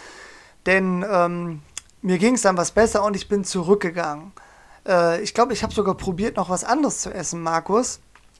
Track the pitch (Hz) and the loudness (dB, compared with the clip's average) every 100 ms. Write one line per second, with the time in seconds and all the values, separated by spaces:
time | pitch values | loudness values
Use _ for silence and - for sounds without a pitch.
0 | - - - - - _ - 190 185 180 | -20 -20 -20 -20 -20 _ 0 2 2 -2
1 | 196 190 175 175 175 156 147 - - _ | 0 2 2 0 -6 -10 -14 -18 -18 _
2 | 185 185 214 254 196 185 165 - 220 214 | -2 2 4 4 2 2 2 2 2 2
3 | 208 196 - 202 196 190 170 202 190 170 | 0 -2 -2 -4 -2 -2 2 2 2 -4
4 | 165 147 185 - - - - - - 180 | -6 -6 -14 -20 -20 -20 -20 -10 0 4
5 | 170 170 214 - 247 214 214 - 190 180 | 4 2 -2 0 2 0 -4 -2 0 -2
6 | - 170 226 220 175 180 - 262 277 - | -2 -2 -2 -2 -2 -2 0 0 0 -2
7 | - - 160 170 165 165 165 208 254 - | -6 -8 -8 -6 -2 -2 0 0 0 -6
8 | _ _ _ _ | _ _ _ _